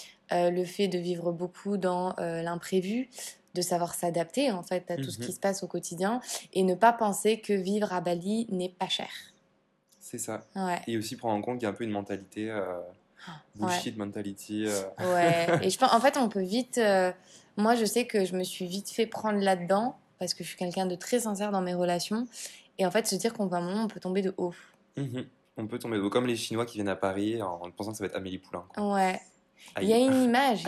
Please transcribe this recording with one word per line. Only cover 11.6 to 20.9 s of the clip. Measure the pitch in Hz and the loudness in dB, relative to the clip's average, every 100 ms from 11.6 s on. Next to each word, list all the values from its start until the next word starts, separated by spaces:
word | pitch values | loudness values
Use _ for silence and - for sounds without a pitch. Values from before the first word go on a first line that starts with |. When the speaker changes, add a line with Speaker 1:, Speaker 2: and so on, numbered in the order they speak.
Speaker 2:
y | 110 | -2
a | |
un | |
peu | 98 | -2
une | 113 | -4
mentalité, | 101 101 101 95 104 110 | -4 -4 -8 -8 -8 -4
euh, | 110 92 90 90 92 _ - - | -4 -4 -6 -10 -16 _ -20 -18
Speaker 1:
Ah, | 156 - - | -18 -16 -4
Speaker 2:
bullshit | 185 180 127 113 | 0 0 -2 -4
Speaker 1:
ouais. | 104 | -6
Speaker 2:
mentality, | 107 101 98 - 107 107 | -6 -8 -8 -6 -2 0
euh. | 101 95 - | 0 -2 -2
Speaker 1:
Ouais. | 185 180 170 170 170 | 0 4 6 4 4
Speaker 2:
<laughs> | 160 185 | 2 2
Speaker 1:
Et | |
je | - | 4
pense, | 254 | 6
en | 233 | 6
fait, | 262 285 | 6 4
on | 233 | 2
peut | 202 | 0
vite, | 185 226 240 247 | 0 -2 0 2
euh, | 214 190 185 180 - - - - | 4 6 4 0 -12 -20 -8 0
moi, | 220 | 4
je | 240 | 4
sais | 214 240 - | 2 0 2
que | 214 | 0
je | 185 185 | 2 0
me | |
suis | 185 - 180 | -4 -6 -6
vite | 196 - | -6 -4
fait | - 220 | -2 -2
prendre | - 220 202 | -2 -2 2
là-dedans, | 196 185 175 196 233 - _ - | 2 2 2 2 2 -4 _ -8
parce | 180 | -6
que | - | -6
je | 170 | -8
suis | - | -6
quelqu'un | 180 175 | -4 -2
de | 185 | -2